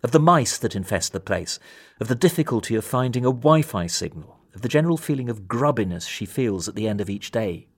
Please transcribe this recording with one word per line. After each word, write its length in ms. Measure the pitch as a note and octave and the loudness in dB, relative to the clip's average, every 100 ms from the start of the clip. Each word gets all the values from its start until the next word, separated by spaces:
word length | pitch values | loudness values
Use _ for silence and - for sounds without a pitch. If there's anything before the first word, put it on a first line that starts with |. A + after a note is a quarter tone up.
of 80 | - | 4
the 80 | D3+ | 4
mice 380 | D#3 E3+ A#2+ - | 6 6 4 -2
that 180 | G#2+ G2+ | -2 -4
infest 360 | F2+ G2 - | -2 -2 -2
the 60 | F#2+ | -6
place, 400 | - F#2 F2+ - - - - _ | -2 -2 -2 -10 -12 -20 -20 _
of 80 | A2+ | -4
the 80 | |
difficulty 640 | A#2 F3+ E3+ D3+ A#2 - A2 | 2 2 2 0 0 0 -2
of 80 | |
finding 400 | - B2+ B2+ B2 | 0 0 0 0
a 80 | B2 | 0
Wi-Fi 560 | B2+ C#3+ D#3+ D3+ G2+ F2 | 2 6 6 4 -2 -2
signal, 500 | - E2 D#2+ D#2 - _ | -4 -6 -10 -18 -20 _
of 80 | - | -8
the 60 | A2+ | 0
general 300 | D3 E3 D#3+ | 2 2 0
feeling 300 | - C#3+ B2 | 0 -2 -2
of 200 | A2 F#2 | -6 -6
grubbiness 560 | A#2 C#3+ B2 F#2+ E2+ - | 0 0 2 -2 -4 -8
she 200 | - G2+ | -8 -6
feels 420 | - B2 G2 E2+ | -2 -2 -2 -6
at 80 | G#2+ | -4
the 100 | G#2+ | -4
end 140 | G#2 | -2
of 100 | G2+ | -4
each 220 | G2+ - | -6 -4
day. 340 | A#2 G#2+ E2+ - | -4 -2 -6 -12